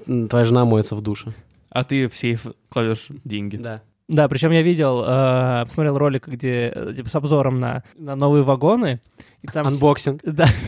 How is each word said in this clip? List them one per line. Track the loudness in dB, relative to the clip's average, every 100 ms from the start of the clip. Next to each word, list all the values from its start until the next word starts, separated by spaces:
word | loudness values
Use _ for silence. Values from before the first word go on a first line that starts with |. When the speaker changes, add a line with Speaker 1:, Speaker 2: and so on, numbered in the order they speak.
| -4
Speaker 1:
м, | -4 0
твоя | 2 4
жена | 4 4
моется | 4 2 -4
в |
душе. | -6 -8 -10 -18 _ _ _
Speaker 2:
А | -6
ты | -2 -2 -2
в | -4
сейф | -4 -4 -8 -18 _
кладёшь | -2 -2 -2 -8 -18
деньги. | -10 -8 -8 -10
Speaker 1:
Да. | -12 -14 _ _ -2
Speaker 3:
Да, | 2 2
причём | 2 2
я | 4
видел, | 4 2 2 0 0
э, | 2 2 2 0 -2 -4
посмотрел | -2 -2 0
ролик, | 0 0 -6
где, | -8 -4 -2 -4 -6
э, | -10 -10
типа, | -6
с | -4
обзором | 0 2 2 -2
на, | -4 -6 -10 -18
на | -10 0
новые | 4 4
вагоны. | 4 2 2 2 0 -4 -10 _ -20 _
И | -10
там | -4 -2
с- |
Speaker 1:
Анбоксинг. | 2 2 2 -2 -4
Speaker 3:
Да. | -6 2 4 4